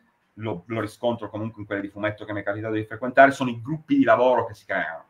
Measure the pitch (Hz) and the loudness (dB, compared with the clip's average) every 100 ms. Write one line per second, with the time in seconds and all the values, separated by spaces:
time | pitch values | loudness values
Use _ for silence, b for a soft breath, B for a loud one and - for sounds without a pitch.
0 | _ _ _ - 110 90 - 113 104 - | _ _ _ -10 -8 -8 -6 -6 -6 -4
1 | 120 117 104 107 113 110 104 101 101 101 | -4 -4 -6 -8 -8 -10 -8 -6 -6 -6
2 | 104 104 107 104 101 107 110 107 107 113 | -6 -6 -8 -6 -6 -6 -4 -4 -4 -6
3 | 127 131 135 135 127 117 117 156 - 139 | 0 6 6 6 -2 -4 -6 -6 0 4
4 | 120 113 127 120 113 107 - 95 80 80 | 6 6 6 2 0 -6 -6 -4 -4 -8